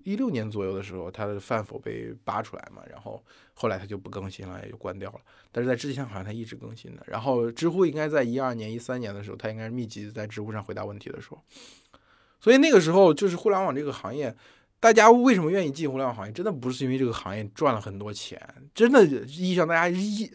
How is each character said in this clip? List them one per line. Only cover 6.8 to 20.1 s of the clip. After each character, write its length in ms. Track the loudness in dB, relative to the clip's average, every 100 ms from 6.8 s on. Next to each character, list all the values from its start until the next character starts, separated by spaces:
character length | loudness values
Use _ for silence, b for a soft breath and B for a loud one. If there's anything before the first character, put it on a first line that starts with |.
| -18 -20
的。 80 | -10
然 140 | -6
后 280 | -2 0 -2
知 200 | -2 -2
乎 180 | 2 0
应 80 |
该 140 | 0 -2
在 160 | 0
一 160 | 0 -2
二 120 | -4
年、 140 | -4 -8
一 80 | -8
三 220 | -8 -6
年 160 | -8
的 80 | -10
时 80 | -12
候， 60 | -10
他 120 | -10
应 60 | -8
该 100 | -8
是 40 |
密 160 | -8 -8
集 240 | -10 -12
在 160 | -10 -10
知 160 | -10
乎 80 | -8
上 140 | -8
回 100 | -8
答 100 | -10
问 140 | -10 -12
题 120 | -14
的 100 | -16
时 100 | -16
候。 100 | -20 _ B B B B B B B B B
所 120 | 6
以 40 | 8
那 120 | 8
个 120 | 6
时 100 | 8
候 240 | 8 8
就 140 | 6 0
是 80 | 0
互 140 | 0
联 140 | 2
网 80 | 0
这 80 | -2
个 120 | -6
行 200 | -8 -8
业， 200 | -6 -6 -8 b b b _
大 140 | 6
家 180 | 10 10
为 240 | 8 6
什 80 | 4
么 80 | 2
愿 160 | 0 -2
意 40 |
进 200 | -2 -4
互 60 | -2
联 100 | -4
网 80 |
行 120 | -4 -8
业， 60 |
真 120 | -6
的 80 | -6
不 180 | -4 -6
是 140 | -4
因 60 | -2
为 80 | 0
这 80 | -2
个 40 |
行 240 | -2 -6
业 80 | -8 -10
赚 200 | -2 0
了 60 | 0
很 180 | -4 -10
多 140 | -12
钱， 260 | -12 -14 -16 -20 -20 -14
真 180 | 4 6
的 100 | 8 8
意 440 | 4 -6 -4 0
义 40 |
上 120 | 2 2
大 60 |
家 140 | 2 2
一， 420 | 0 -2